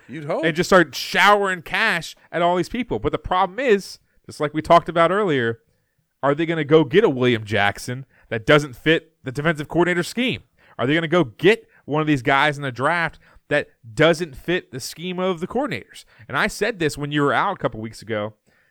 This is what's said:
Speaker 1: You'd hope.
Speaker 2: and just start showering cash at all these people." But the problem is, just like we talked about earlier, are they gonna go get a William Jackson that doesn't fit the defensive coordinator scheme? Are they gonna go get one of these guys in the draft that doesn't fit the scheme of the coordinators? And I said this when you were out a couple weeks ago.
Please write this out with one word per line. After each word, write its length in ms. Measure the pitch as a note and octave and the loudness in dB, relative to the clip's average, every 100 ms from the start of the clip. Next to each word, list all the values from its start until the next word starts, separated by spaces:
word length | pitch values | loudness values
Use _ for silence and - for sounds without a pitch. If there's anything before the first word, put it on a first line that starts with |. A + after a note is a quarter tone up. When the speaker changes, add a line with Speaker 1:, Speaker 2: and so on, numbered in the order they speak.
| - | -12
Speaker 1:
You'd 160 | D#3 D3 | -12 -8
hope. 180 | G#3 | -4
Speaker 2:
and 100 | E3+ | -2
just 160 | D#3+ E3+ | 0 4
start 240 | F#3+ D#3 | 4 4
showering 680 | - - F#3+ F#3+ G#3 G3 F#3 | -2 -4 2 4 4 2 -4
cash 540 | - F#3 A3 F3 D#3 - _ | -6 -2 0 -2 -6 -16 _
at 100 | E3 | -2
all 140 | F3 F3+ | 0 0
these 120 | E3 | -2
people." 300 | A#3 A#3+ A2+ | -6 -6 -4
But 120 | D3 | -4
the 40 | E3+ | -4
problem 420 | - F3+ F#3 G3 | -2 -2 -2 -2
is, 400 | C4+ G3+ - - _ _ - | 0 0 -2 -18 _ _ -16
just 140 | - | -6
like 140 | D3 | -4
we 80 | D3+ | -2
talked 280 | D3+ E3+ E3 | 4 4 4
about 200 | E3+ E3 | 2 2
earlier, 500 | F#3+ G#3 C#3 A#2 A2+ _ _ _ _ _ _ | 2 0 0 0 -4 _ _ _ _ _ _
are 140 | C#3 D3 | -2 0
they 100 | E3 | -2
gonna 180 | E3 C#3+ | -2 4
go 180 | D#3+ | 4
get 200 | C#3 F3 | 4 4
a 60 | G#3+ | 2
William 360 | C3 B2 A2+ G#2+ | 4 2 2 0
Jackson 600 | G#2 G2+ - - B2+ C#3 _ - | 0 0 -2 -8 -12 -12 _ -8
that 160 | A2+ A2 | -4 4
doesn't 300 | D3 D3 A#2+ | 4 4 -4
fit 380 | D3+ D#3+ - _ | 0 0 -2 _
the 80 | C3 | -12
defensive 360 | B2 D3+ D3+ D3+ | -4 -2 -2 -2
coordinator 340 | D#3+ F3 F3 | 0 0 0
scheme? 400 | E3+ - B3+ B2+ - _ _ - | -4 -2 -4 -4 -10 _ _ -6
Are 80 | B2 | -2
they 80 | |
gonna 140 | D#3+ E3 | 0 0
go 160 | F3 | 0
get 440 | C3+ - E3 A3+ - _ - | 0 2 2 2 -2 _ -6
one 160 | D3 | -2
of 60 | D3+ | 0
these 140 | C#3+ | 0
guys 360 | B2 C#3 D3+ C#3+ | 2 2 2 0
in 60 | |
the 80 | C#3 | -6
draft 460 | A#2+ C#3 E3+ D#3+ - _ - - | -4 -2 -2 -4 -8 _ -18 -4
that 220 | C#3+ - _ A#2 G#2+ | -2 -2 _ -8 2
doesn't 400 | D#3 D#3+ F3 B2+ | 4 2 -2 -10
fit 360 | - F3+ F#3 | -4 -4 -4
the 80 | C3 | -12
scheme 360 | - - F3 F3+ | -12 -12 -10 -4
of 220 | F#3 F3 | -4 -4
the 80 | F3+ | -4
coordinators? 560 | A#3 C#4+ C3+ - - - _ - | -4 -4 -6 -12 -20 -20 _ -8
And 100 | C#3 | -4
I 100 | G3+ | -4
said 320 | - G#3 G#3+ | -4 -6 -2
this 180 | D#3 - | -4 -4
when 140 | C#3+ | -4
you 80 | D3 | 0
were 120 | C#3+ | 2
out 220 | B2 F3+ F3+ | 2 0 -2
a 40 | |
couple 200 | C#3 A2+ | -6 -6
weeks 220 | A2+ G#2+ | -12 -12
ago. 320 | G#2 G#2+ G#2+ - _ _ _ | -8 -6 -6 -10 _ _ _